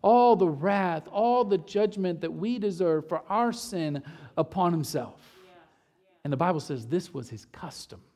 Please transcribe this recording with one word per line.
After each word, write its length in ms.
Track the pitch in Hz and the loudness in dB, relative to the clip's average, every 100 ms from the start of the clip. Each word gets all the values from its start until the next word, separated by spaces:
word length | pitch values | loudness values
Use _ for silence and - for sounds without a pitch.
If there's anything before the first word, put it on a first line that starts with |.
all 360 | 202 240 247 208 | 6 6 6 6
the 100 | 185 | 4
wrath, 600 | 139 180 202 185 160 - | 2 0 0 0 -2 -4
all 320 | 202 233 247 | 0 2 2
the 140 | 214 190 | 2 0
judgment 640 | 151 202 214 202 185 165 | 0 0 0 0 -4 -2
that 100 | 165 | -6
we 260 | 156 208 247 | -4 -4 -2
deserve 520 | 202 175 180 156 156 | -2 0 2 2 0
for 140 | 160 - | -6 -2
our 240 | 208 240 | 0 0
sin 500 | 233 - 185 156 143 - - - - | -2 -6 -4 -2 -4 -8 -18 -8 -2
upon 340 | 160 190 175 | -2 2 2
himself. 500 | 165 139 147 117 - - - - - _ _ _ _ _ _ | 2 -2 -4 -6 -14 -20 -20 -20 -20 _ _ _ _ _ _
And 80 | 151 | -6
the 60 | 135 | 0
Bible 240 | 170 160 | 0 0
says 260 | - 135 113 | -4 -8 -2
this 260 | 170 185 | -4 -4
was 160 | 135 120 | -12 -12
his 160 | 110 - | -16 -16
custom. 500 | - 175 - - - _ | -16 -16 -16 -18 -20 _